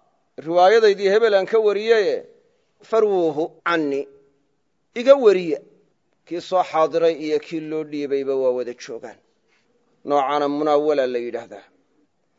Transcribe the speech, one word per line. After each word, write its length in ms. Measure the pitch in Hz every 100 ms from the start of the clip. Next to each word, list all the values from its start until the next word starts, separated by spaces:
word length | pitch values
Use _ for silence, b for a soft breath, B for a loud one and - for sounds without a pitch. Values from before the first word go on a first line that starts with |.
| _ _ _ -
riwaayadaydii 720 | 151 175 185 226 220 196 196
hebel 240 | 214 226
aan 120 | 196 185
ka 120 | 226
wariyaye, 560 | 214 202 220 226 175 117 - _ _ _ _ _
farwuuhu 600 | - 220 214 190 165 143 165 _
canni, 380 | 170 165 147 139 139 - _ _ _ _ _ _ _ 233
iga 200 | 240 277
weriya." 440 | 226 185 170 143 - _ _ _ _ _ -
Kii 120 | 165
soo 220 | - 185
xaadiray 500 | 175 160 160 160 165 151
iyo 220 | 151 147
kii 200 | - 165
loo 240 | 156 156
dhiibayba 500 | 151 147 143 139 135 135
waa 160 | 131
wada 220 | 127 120
joogaan. 440 | 123 - 113 117 - _ _ _ _ _ _ _ _ -
Noocaana 420 | 143 131 147 143
munaawala 560 | 143 156 147 151 147 127
la 120 | 123
yidhaahdaa. 460 | 120 113 - 98 - _ _ _ _ _ _